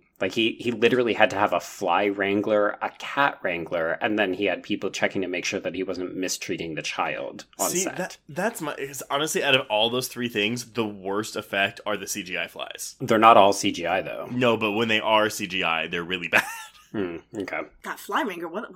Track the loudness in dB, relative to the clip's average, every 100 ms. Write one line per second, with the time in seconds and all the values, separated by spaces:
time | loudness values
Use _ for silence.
0 | _ -6 -4 0 0 0 -4 2 4 4
1 | 2 4 4 4 2 2 -2 -6 0 2
2 | 2 0 0 2 2 2 2 -2 -8 -8
3 | -8 0 0 0 -4 -4 -4 -2 -2 0
4 | 0 0 0 0 0 -2 -4 -4 -4 -2
5 | -2 -2 -4 -4 -4 -4 -4 -6 -6 -6
6 | -6 -6 -6 -6 -6 -6 -6 -6 -6 -4
7 | -4 -4 -8 -12 -14 -6 -2 -2 -4 -6
8 | -8 -10 -14 -4 -4 -4 -8 -8 -10 -10
9 | -6 -2 0 0 2 2 2 0 2 0
10 | -4 -4 -4 0 0 -2 -6 -4 -4 -4
11 | -4 -2 -2 -6 -4 0 0 -2 -4 -4
12 | -4 -8 -6 -6 -6 -8 -12 -10 -14 -8
13 | 0 8 10 12 10 6 0 -2 0 0
14 | -2 -8 -6 0 2 4 2 0 2 2
15 | 4 4 4 0 -6 -2 0 0 -2 -4
16 | -4 -4 0 0 0 -6 -14 -20 -10 -4
17 | -4 -6 -10 -8 -6 -6 -8 _ -12 -12
18 | -6 -4 -4 -6 -8 -8 -10